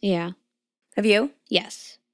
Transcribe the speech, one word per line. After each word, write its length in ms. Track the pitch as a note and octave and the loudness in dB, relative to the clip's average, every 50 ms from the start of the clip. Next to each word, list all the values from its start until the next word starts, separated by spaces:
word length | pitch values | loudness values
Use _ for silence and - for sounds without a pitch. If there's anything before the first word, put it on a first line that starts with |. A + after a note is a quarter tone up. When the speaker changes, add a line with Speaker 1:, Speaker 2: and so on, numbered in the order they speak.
Speaker 1:
Yeah. 300 | - G3 F3+ E3+ E3+ F3 F#3 - _ _ _ _ _ _ _ _ _ _ _ | -2 0 0 0 -2 -6 -10 -12 _ _ _ _ _ _ _ _ _ _ _
Speaker 2:
Have 120 | - G#3 | 0 2
you? 240 | A3 G3+ G#3 B3 C#4+ - _ _ _ | 4 4 4 2 0 -4 _ _ _
Speaker 1:
Yes. 480 | G#3+ F3 - - - - - - - - _ _ | -2 -2 -2 -4 -10 -18 -18 -20 -20 -20 _ _